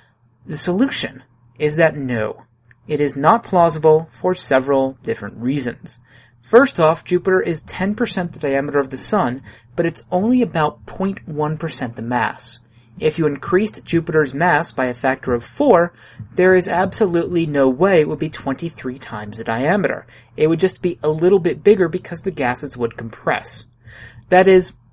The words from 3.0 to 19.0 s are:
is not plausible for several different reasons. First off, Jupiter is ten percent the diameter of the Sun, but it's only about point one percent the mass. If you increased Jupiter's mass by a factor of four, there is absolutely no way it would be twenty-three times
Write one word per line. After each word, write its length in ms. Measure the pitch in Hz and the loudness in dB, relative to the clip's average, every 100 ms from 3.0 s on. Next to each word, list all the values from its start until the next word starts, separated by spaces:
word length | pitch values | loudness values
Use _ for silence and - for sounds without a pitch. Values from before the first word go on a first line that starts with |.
is 160 | 147 139 | -2 0
not 280 | 147 180 | 2 2
plausible 640 | - 185 170 156 156 156 160 | 2 2 2 4 4 4 2
for 220 | - 180 | -6 -4
several 640 | 180 - 131 131 135 135 135 | -2 0 0 2 0 0 -4
different 360 | - 110 101 92 | -8 -8 -10 -8
reasons. 600 | 120 143 123 - - - _ _ _ _ | -4 -4 -4 -8 -14 -20 _ _ _ _
First 380 | - 233 269 - | 2 4 6 4
off, 260 | 156 160 | 2 2
Jupiter 360 | - 180 190 185 | -2 -2 2 0
is 220 | 180 160 | 0 -6
ten 320 | - - 190 | -10 -6 -4
percent 380 | 208 240 - 175 | -2 -4 -4 -6
the 60 | 160 | -4
diameter 400 | 143 139 143 143 | -2 -2 0 -2
of 120 | 135 | -2
the 80 | 131 | -6
Sun, 440 | - 208 135 127 - - _ - | -4 -2 0 -4 -12 -20 _ -4
but 100 | 165 | -4
it's 180 | - - | -6 -6
only 320 | 180 214 254 | -2 2 2
about 420 | 208 165 151 - | 0 0 -2 -4
point 420 | - - 196 190 - | -12 -6 -6 -6 -10
one 300 | 147 151 156 | -4 -4 -4
percent 400 | 160 - 123 113 | -8 -8 -10 -8
the 60 | |
mass. 560 | 117 123 107 - - - _ _ _ - | -4 -2 -2 -4 -14 -18 _ _ _ -4
If 200 | 156 170 | -2 0
you 80 | 151 | -2
increased 580 | 139 - 185 208 - | -4 -2 0 0 -6
Jupiter's 500 | - 170 165 156 139 | -4 -4 0 0 0
mass 360 | 131 175 151 165 | 0 2 2 0
by 160 | - 127 | -4 -4
a 80 | |
factor 380 | 123 135 131 - | -2 -2 -2 -2
of 120 | 120 | -4
four, 500 | - - 285 180 175 - - - - | -4 0 4 4 4 -4 -20 -20 -8
there 200 | - 185 | 2 4
is 140 | 185 185 | 4 2
absolutely 800 | 170 185 - 202 170 - 175 165 | -2 -2 0 0 0 0 -2 0
no 220 | 143 135 | 2 2
way 320 | 131 190 180 | 2 4 4
it 80 | 151 | 2
would 100 | 151 | -2
be 100 | 156 | -6
twenty-three 720 | - 139 131 165 - 131 | -6 -8 -6 -8 -10 -12
times 400 | 135 | -12